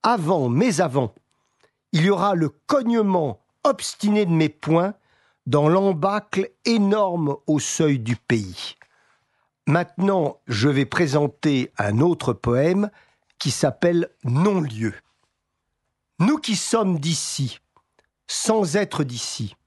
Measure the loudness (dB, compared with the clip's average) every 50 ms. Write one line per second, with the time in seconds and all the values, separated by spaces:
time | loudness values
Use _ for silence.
0 | 2 2 0 2 2 0 0 2 2 0 2 2 2 2 2 0 0 0 0 -2
1 | -2 -2 _ _ _ _ _ _ _ _ _ _ _ _ _ _ _ _ 0 2
2 | 2 4 2 2 2 0 0 0 -2 -2 -4 _ _ 0 0 0 2 2 0 2
3 | 2 2 0 0 0 -2 -6 _ _ _ _ _ _ -2 -2 -2 -6 -12 -10 _
4 | -2 0 2 2 2 2 2 2 2 0 -2 _ -2 0 2 2 2 0 -4 _
5 | _ _ _ _ _ _ _ _ _ 0 0 2 4 4 4 4 2 2 0 0
6 | -2 -2 -2 -2 -6 _ -4 -4 -4 -4 _ _ _ 0 2 2 2 2 2 2
7 | 0 0 0 -2 -2 -2 -4 -4 _ 0 0 0 0 -4 -2 0 2 2 2 0
8 | -2 -4 -6 -6 _ _ -2 -2 -2 -6 -10 -14 -16 -16 -16 _ _ _ _ _
9 | _ _ _ _ _ _ _ _ _ _ _ _ _ 0 0 0 0 -2 _ -2
10 | 0 2 2 2 0 -2 -4 _ _ -6 -2 0 0 2 2 2 0 0 0 0
11 | 0 2 2 0 0 0 -4 _ -2 0 0 0 -2 -4 _ -4 -4 -2 2 2
12 | 2 2 0 0 -2 -4 -4 -2 -2 0 0 2 2 2 2 0 -2 -4 _ _
13 | _ _ _ _ _ _ _ _ -6 -6 -2 0 0 0 0 _ 0 2 2 2
14 | -2 -2 _ _ -6 -2 0 2 2 2 2 0 -2 -4 -6 -4 -4 -6 -6 -8
15 | _ _ _ _ _ _ _ _ _ _ _ _ _ _ _ _ _ _ _ _
16 | _ _ _ _ 2 2 2 2 0 -4 -4 -4 -2 0 0 0 2 0 0 -2
17 | -2 -2 -4 -4 -4 -8 -6 -4 -6 -6 -6 -12 _ _ _ _ _ _ _ _
18 | _ _ _ _ _ -10 -10 -6 -2 0 2 2 0 0 0 -2 -2 -2 -4 -6
19 | -4 -4 -4 -10 -10 -10 -8 -8 -8 -8 -10 _ _